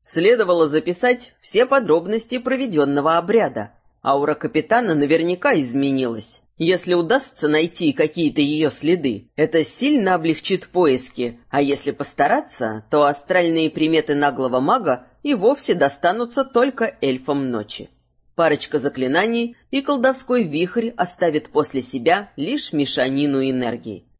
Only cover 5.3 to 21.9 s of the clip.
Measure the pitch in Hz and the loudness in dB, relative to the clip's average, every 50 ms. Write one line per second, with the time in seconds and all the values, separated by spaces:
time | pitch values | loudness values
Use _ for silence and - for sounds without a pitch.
5.3 | 180 180 - 285 254 175 139 123 117 139 139 139 135 135 131 120 117 110 104 - | -2 -2 0 0 2 2 0 0 -2 -2 0 0 0 0 -2 -2 -4 -6 -10 -12
6.3 | - - _ _ _ _ 156 165 185 175 - 180 175 175 170 160 226 269 - - | -16 -18 _ _ _ _ 0 0 0 0 0 0 0 0 2 2 0 0 0 -4
7.3 | _ - - 147 151 151 160 170 - - 175 151 135 - 156 156 156 175 165 147 | _ -4 -2 0 2 2 0 0 -2 -2 -2 -2 2 2 0 -2 0 -2 -2 0
8.3 | 120 151 143 139 151 151 160 147 - - - 151 175 180 147 135 110 101 - _ | 2 0 0 0 0 0 0 -2 -2 -2 0 0 0 0 0 -4 -4 -4 -10 _
9.3 | _ - 151 156 160 160 147 - - - 240 285 302 269 202 190 185 175 156 165 | _ -2 -2 2 2 0 0 0 -4 -4 0 2 2 2 2 2 0 0 0 -2
10.3 | 156 - - - 190 180 - - - 175 180 151 131 127 - - - - 123 120 | -2 -2 -2 -4 -4 -4 -4 -4 0 2 4 4 2 0 -2 -8 -8 -6 -6 -6
11.3 | 120 - _ _ - 139 143 139 139 131 - 143 131 - 143 - - - 143 156 | -6 -12 _ _ -2 0 0 0 0 -2 -2 -6 -6 -6 -8 -10 -2 0 2 2
12.3 | 214 285 294 - - - 123 110 110 110 - _ - 151 147 143 147 - - - | 2 0 -2 -6 -8 -6 -6 -6 -6 -8 -6 _ 2 4 4 4 2 -2 -4 0
13.3 | 185 180 175 165 165 165 160 156 156 160 156 156 160 160 156 - 147 143 147 143 | 0 2 2 2 2 2 0 0 0 0 0 2 2 2 2 2 0 2 2 0
14.3 | 131 135 135 127 120 127 131 160 220 262 214 156 127 123 - _ _ _ _ 285 | 0 0 -2 0 0 0 2 2 2 2 2 0 -2 -2 -4 _ _ _ _ -2
15.3 | 285 208 175 233 285 277 - - 214 175 147 139 - - - 170 190 226 240 233 | -2 2 2 2 2 2 0 -2 2 2 2 0 0 0 0 0 0 0 -4 -4
16.3 | - - 269 262 - 233 247 277 247 - 226 220 - _ - 139 127 127 131 - | -2 -4 -4 0 2 2 2 2 0 -2 -4 -4 -4 _ -2 -2 -2 -4 -4 -4
17.3 | 143 143 139 131 120 110 104 - - - - - _ _ _ _ _ _ _ _ | -4 -2 -2 -4 -4 -6 -6 -8 -12 -16 -16 -18 _ _ _ _ _ _ _ _
18.3 | _ - 165 160 147 139 - - - 151 117 143 - 131 127 127 139 170 196 226 | _ 0 2 2 2 0 -4 -4 -4 -2 -2 -2 -4 -2 -2 0 0 0 0 0
19.3 | 233 233 233 233 233 _ _ _ - 269 277 - 285 269 233 262 262 262 - - | 0 -2 -4 -4 -8 _ _ _ -6 -4 -2 -2 -2 2 2 0 0 0 -4 -2
20.3 | 247 247 220 160 139 156 170 180 - 233 220 233 - - 180 175 - - 180 170 | 0 0 0 0 0 -2 -2 -2 -2 -4 -4 -4 -4 -4 -6 -6 -2 -2 0 0
21.3 | 147 151 156 - - 147 - - - 135 120 - | 0 0 -4 0 -2 -2 -2 0 -4 -6 -6 -4